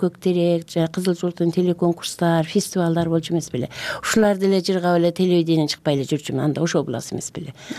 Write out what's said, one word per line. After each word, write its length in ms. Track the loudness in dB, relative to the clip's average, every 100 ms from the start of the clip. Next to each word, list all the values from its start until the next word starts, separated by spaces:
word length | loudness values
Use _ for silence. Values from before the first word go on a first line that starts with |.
көк 160 | -2 -2
терек, 480 | 0 2 2 2 -2
жана 180 | -2 -2
кызыл 260 | -2 -2 -2
журтун 340 | -2 -2 0
телеконкурстар, 920 | 2 0 2 0 0 -6 -2 0 2 0
фестивалдар 640 | -2 -2 -2 0 0 0
болчу 240 | 0 0
эмес 160 | -4 -4
беле. 200 | -6 -8 -8 -8 -6
Ушуларды 420 | -2 2 4 2 2
эле 140 | 2
жыргап 360 | 2 0 2 4
эле 120 | 2
телевидениеге 640 | 2 2 4 4 2 0
чыкпай 220 | -2 -2 0
эле 80 |
жүрчүмүн. 360 | 0 -4 -2 -2
Анда 180 | 0 2
ошо 220 | 2 2
боласыз 300 | -2 -4 -6
эмес 180 | -8 -8
беле. 240 | -10 -12 -14 -12